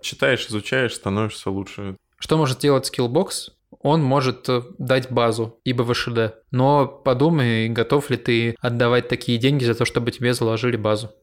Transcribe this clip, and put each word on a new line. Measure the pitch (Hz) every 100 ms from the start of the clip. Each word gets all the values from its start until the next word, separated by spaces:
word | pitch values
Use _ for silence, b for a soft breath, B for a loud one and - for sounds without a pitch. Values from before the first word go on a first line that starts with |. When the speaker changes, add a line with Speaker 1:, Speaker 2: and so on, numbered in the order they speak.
Speaker 1:
Читаешь, | - - 143 120 -
изучаешь, | 107 - 131 120
становишься | - 101 98 107 - -
лучше. | 98 92 - 101 95 _ -
Speaker 2:
Что | - 160
может | 143 127
сделать | 147 135 -
Skillbox? | - 120 139 190 - - _ _ -
Он | 139 160
может, | 139 139 131 - -
э, | 123 120 -
дать | 127 131 123
базу | 120 117 110 110 -
и | 127
Б | 123
В | 120
Ш | 120 -
Д. | 113 110 - -
Но | 123 131 147 139
подумай, | - 135 123 151 160 120 113 113
готов | 113 113 147 -
ли | 123
ты | - 117 117 113
отдавать | 123 120 120 123 -
такие | 123 - 117
деньги | 135 143
за | 120
то, | 117
чтобы | 120 - 120
тебе | - 120
заложили | 120 117 113 120 117
базу. | 107 107 113 -